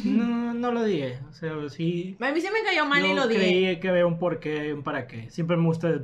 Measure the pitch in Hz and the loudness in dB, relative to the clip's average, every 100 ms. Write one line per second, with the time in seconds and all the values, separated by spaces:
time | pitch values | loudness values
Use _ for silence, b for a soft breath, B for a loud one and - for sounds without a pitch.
0 | 208 214 240 233 233 233 247 233 214 170 | 2 2 2 0 -2 -2 -2 0 0 0
1 | 131 127 131 - 160 156 147 - 165 175 | -2 -8 -14 -10 -8 -6 -8 -4 -2 -2
2 | 185 190 247 320 381 440 403 349 294 285 | -4 -4 -2 -2 0 -2 0 0 2 2
3 | 285 285 247 220 185 180 185 175 185 180 | 2 2 2 4 4 4 2 0 2 4
4 | 175 165 175 156 151 151 151 147 147 143 | 4 2 0 -2 -4 -4 -4 -6 -6 -6
5 | 123 113 113 - 165 170 165 160 170 151 | -6 -12 -10 -4 0 2 2 2 0 0